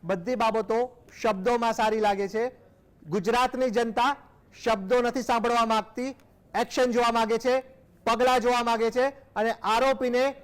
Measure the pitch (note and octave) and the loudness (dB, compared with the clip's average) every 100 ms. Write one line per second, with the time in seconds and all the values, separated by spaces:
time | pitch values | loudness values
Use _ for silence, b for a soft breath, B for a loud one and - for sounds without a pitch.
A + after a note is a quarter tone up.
0 | E3 F#3+ F3 B3 A3+ A3 G#3+ A3+ B3 - | -6 -6 -4 0 2 0 -2 -2 -2 -8
1 | - - A3+ G3+ F#3+ A#3+ A#3 A3 A3 A3 | -20 -6 -4 0 0 0 0 0 0 2
2 | G#3+ G3 G3 A3 B3 - - _ _ _ | 0 0 -2 -4 -6 -8 -20 _ _ _
3 | D#3 F#3 F#3 A#3+ B3+ B3+ B3+ A3 A#3 A3 | -6 -4 0 0 0 0 -2 0 -2 0
4 | B3 C#4 - - _ - A#3 A3 F#3+ B3 | 0 -2 -10 -20 _ -8 -4 -2 0 0
5 | A#3+ A#3+ A#3+ A#3 A#3 A#3+ A#3 A3 G#3+ - | 2 -4 -2 0 0 0 2 0 -2 -8
6 | B3+ C4 - _ _ - A#3+ - B3+ A#3+ | -8 -10 -20 _ _ -4 -4 0 2 2
7 | A#3 A#3 A3+ A3+ B3 C4 - - _ _ | 2 2 0 0 2 0 -2 -20 _ _
8 | - A3+ B3+ B3+ A#3 A#3+ A#3 A3+ A3+ A#3 | -2 2 4 4 2 0 0 0 0 0
9 | C4 C#4 - - A3+ - F#3+ A3+ C4 C4 | -2 -2 -12 -4 -2 -2 0 2 2 2
10 | B3+ B3 C4+ C4+ | 0 0 0 -2